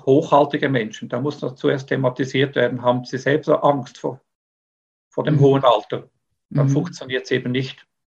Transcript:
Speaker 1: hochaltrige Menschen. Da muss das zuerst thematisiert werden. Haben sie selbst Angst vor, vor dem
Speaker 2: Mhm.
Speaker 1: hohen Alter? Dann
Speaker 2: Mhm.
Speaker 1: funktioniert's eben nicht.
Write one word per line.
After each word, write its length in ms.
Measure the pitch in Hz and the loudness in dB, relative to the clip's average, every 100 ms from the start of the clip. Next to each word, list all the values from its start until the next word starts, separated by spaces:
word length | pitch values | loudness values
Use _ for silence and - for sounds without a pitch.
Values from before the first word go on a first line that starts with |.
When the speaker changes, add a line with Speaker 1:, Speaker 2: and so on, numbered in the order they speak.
| - | 2
Speaker 1:
hochaltrige 640 | 143 165 143 147 147 135 | 2 4 2 4 0 -2
Menschen. 400 | 131 107 - 113 | -2 -4 -8 -8
Da 120 | 120 | -6
muss 200 | 143 - | -6 -6
das 160 | 135 - | -10 -4
zuerst 320 | 143 139 135 | -2 -2 -2
thematisiert 680 | 139 131 127 135 127 139 | -2 -2 -2 -4 0 0
werden. 280 | - 123 127 | 0 0 0
Haben 220 | 123 127 | 0 0
sie 140 | 123 127 | -2 -6
selbst 300 | - 147 - | -2 -2 0
Angst 500 | 147 147 139 131 - | 2 2 0 -4 -8
vor, 220 | 143 127 _ _ _ _ _ _ _ _ _ | -10 -10 _ _ _ _ _ _ _ _ _
vor 140 | - | -6
dem 100 | - | 0
Speaker 2:
Mhm. 60 | 151 | 4
Speaker 1:
hohen 240 | 139 135 | 6 6
Alter? 440 | 131 110 - - - _ _ _ _ | 4 2 0 -10 -10 _ _ _ _
Dann 160 | 143 139 | 0 2
Speaker 2:
Mhm. 40 | |
Speaker 1:
funktioniert's 600 | 143 - - 131 127 - | 2 -2 -10 -6 -6 -2
eben 180 | 127 123 | -2 -2
nicht. 360 | 127 131 - _ _ _ | -4 -4 -10 _ _ _